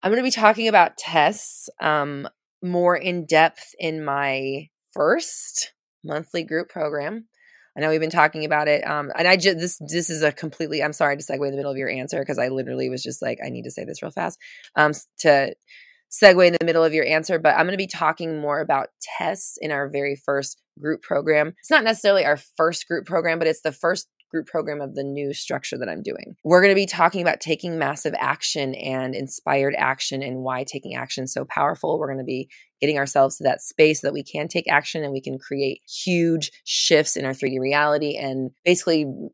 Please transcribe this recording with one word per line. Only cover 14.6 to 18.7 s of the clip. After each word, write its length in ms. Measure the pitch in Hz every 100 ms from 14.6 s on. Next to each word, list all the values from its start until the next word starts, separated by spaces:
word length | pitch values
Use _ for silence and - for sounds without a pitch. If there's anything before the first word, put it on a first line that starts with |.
| - -
Um, 140 | 151
s-, 180 | 147 - _
to 340 | 165 143 139 - _ - - _ _
segue 340 | - 208 180 180
in 100 | 170
the 40 |
middle 200 | 165 165
of 100 | 165
your 100 | 156
answer, 360 | 135 156 160 175
but 160 | 160 156
I'm 100 | 170
gonna 100 | 190
be 120 | 190
talking 520 | - 156 160 165 156
more 200 | 147 147
about 300 | 147